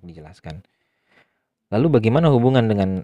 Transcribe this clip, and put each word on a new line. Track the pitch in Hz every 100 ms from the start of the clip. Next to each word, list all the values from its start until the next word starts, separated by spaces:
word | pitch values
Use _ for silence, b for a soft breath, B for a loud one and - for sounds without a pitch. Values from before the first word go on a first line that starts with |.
| 87
dijelaskan. | 80 76 90 85 78 - _ _ _ _ _ _ _ _ _ -
Lalu | 104 160 131
bagaimana | 110 139 165
hubungan | 127 127 131 113
dengan, | 101 95 92